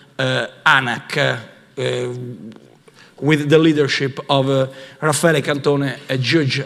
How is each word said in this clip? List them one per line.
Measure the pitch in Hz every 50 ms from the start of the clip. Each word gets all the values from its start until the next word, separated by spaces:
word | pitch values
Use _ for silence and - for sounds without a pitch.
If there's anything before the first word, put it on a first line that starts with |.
| - _ _
uh, | - 131 131 131 123 117 - - - -
anac, | 156 147 135 131 120 113 - - - -
uh, | 147 139 131 127 120 113 - - - _ _ _ 131
uh, | 127 127 127 123 123 123 123 123 123 120 120 - 101 113 - - - 60 - _ _ - - - - - _ -
with | 135 147 156 147 147 143
the | 160 160
leadership | 165 165 151 151 143 127 - - 143 131 - 147 -
of, | - 143 139 135 135
uh, | 139 135 135 127 - - - - - -
Raffaele | 143 156 139 - - 165 156 143 -
Cantone, | 160 147 139 139 151 143 139 139 135 120 - - -
a | 135
judge | 131 123 117 160 165 143 131 - 139 131